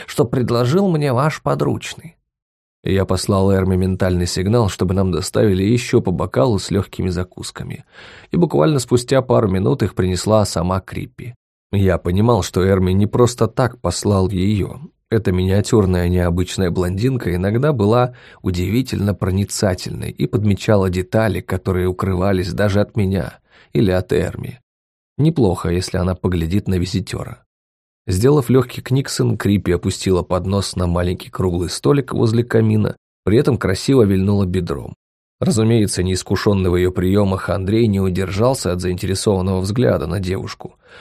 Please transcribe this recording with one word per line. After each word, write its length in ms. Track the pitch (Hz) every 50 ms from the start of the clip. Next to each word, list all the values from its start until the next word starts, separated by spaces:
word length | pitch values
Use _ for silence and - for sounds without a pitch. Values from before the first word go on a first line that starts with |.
| -
что 180 | - - - 135
предложил 640 | 120 139 135 120 110 120 117 123 123 156 196 202 190
мне 240 | 165 151 147 139
ваш 280 | 117 120 147 156 - -
подручный". 760 | - 143 - 143 143 139 113 - - - - - - 160 - _ _ _ _ _ _ _ _ _ _ _ _ _ -
Я 220 | 85 95 95 95
послал 440 | 92 95 92 - - 101 95 95 98
Эрме 280 | 98 95 92 92 92 90
ментальный 480 | 95 92 92 - 95 92 90 87 87
сигнал, 420 | 87 - 92 92 101 117 120 113 92
чтобы 240 | - - 95 90
нам 180 | 95 98 95 95
доставили 520 | 85 78 - - - 110 113 104 95 92
еще 400 | 95 104 123 120 - - 127 110
по 80 | - 98
бокалу 480 | 87 - 90 92 - 123 135 127 104 95
с 120 | - -
легкими 380 | 90 101 - - - - 92 92
закусками. 760 | 87 90 90 - - - - - - - - - - - - _ _ - - - - - - _
И 60 | -
буквально 420 | 170 175 156 - 151 156 160 151 131
спустя 440 | - - 123 120 123 - 135 135
пару 260 | 127 - 117 120 113 95
минут 340 | 92 92 104 127 139 -
их 120 | 110 92 -
принесла 500 | - 92 92 92 90 - 101 110 107 101
сама 360 | - - 85 85 90 95 95
Криппи. 540 | - - - 92 - - - - - - - _ _ _ _ _ _ _
Я 240 | 101 101 98 92 85
понимал, 460 | 82 - 90 87 101 110 123 117 95
что 200 | 87 - - 92
Эрми 300 | 92 95 98 92 92 90
не 140 | 92 98 104
просто 420 | 104 - 120 120 113 - - 113 107
так 320 | - - 127 117 - -
послал 480 | - 87 - - - 101 101 95 95 92
ее. 520 | 101 87 95 104 107 95 87 - - 123 156 - _ _ _ _
Эта 220 | 117 110 - 101
миниатюрная 800 | 90 92 92 95 95 104 - - 117 107 98 90 92 87 87 87
необычная 600 | 90 90 87 87 85 92 87 - - 95 95 87
блондинка 640 | 82 92 87 90 92 95 117 135 131 120 - 87 87
иногда 380 | 87 95 101 107 120 143 156
была 420 | 147 107 101 104 117 123 127 127 - - - - - -
удивительно 720 | - 92 87 90 90 92 110 123 131 - 101 98 101 104 90
проницательной 960 | - - 92 92 98 98 - - - 110 98 92 - - - - - - -
и 160 | - - 147
подмечала 640 | - - 104 104 104 95 - - - 107 98 95 92
детали, 500 | 90 92 90 - - 110 110 107 92 90
которые 480 | - - 92 92 - 95 90 92 90 92
укрывались 640 | 90 - 95 95 92 87 92 101 98 92 87 92
даже 300 | - - 104 104 98 104
от 140 | 104 - -
меня 420 | 110 98 95 95 110 120 - - - _ _ _ - - _
или 200 | - 139 117 92
от 200 | 92 92 - -
Эрми. 480 | - 82 87 - - - - - - - _ _ _ _ _ _ _ _ _ _ _
Неплохо, 540 | - 143 160 165 156 113 90 87 - - 87
если 260 | 85 92 - - -
она 180 | 90 90 92 90
поглядит 540 | - - 90 90 85 82 80 95 104 - 98
на 60 | 95
визитера. 680 | 87 87 - - 92 - - - - - - - - _ _ _ _ _ _ _ _ _ _ _ _ _
Сделав 440 | 107 92 90 113 139 147 147 120 -
легкий 320 | 131 131 123 - - -
книксон, 560 | - - 123 139 127 - - - 131 120 107 -
Криппи 340 | - 98 104 92 - 87
опустила 500 | 87 85 - 95 - - - 98 92 85
поднос 540 | 80 - 90 90 87 95 98 101 95 - -
на 100 | 90 90
маленький 440 | 87 85 87 87 90 92 - - -
круглый 400 | - - 92 92 87 92 85 78
столик 420 | - - - 139 143 143 - -
возле 320 | - - 113 110 110 120 120
камина, 520 | 123 - 113 110 107 107 107 101 - - - _ _ _ _ _
при 140 | 92 104 131
этом 180 | 151 156 117
красиво 460 | - - 92 98 - - - 135 127
вильнула 420 | 107 98 98 95 95 101 101 101 98
бедром. 500 | 90 92 92 87 80 71 65 57 - - - _ _ _ _ _ _ _ _
Разумеется, 640 | - 190 143 107 110 110 120 113 101 90 - 95
неискушенный 680 | 87 92 92 - - - 82 - - 110 101 95 92 90
в 60 | 87
ее 160 | 90 90 90
приемах 560 | - 95 90 95 98 104 101 95 95 92 - -
Андрей 380 | 87 98 95 92 110 113 120
не 140 | 107 98 98
удержался 720 | 95 95 90 98 95 - 95 101 117 131 135 - - 90
от 80 | 90 90
заинтересованного 800 | 92 90 90 87 101 92 95 - - 107 98 92 90 98 95 92
взгляда 460 | 92 101 104 120 123 120 98 80 71
на 140 | 82 85 101
девушку, 560 | 92 90 92 - 104 104 - - - - - _ _ - - -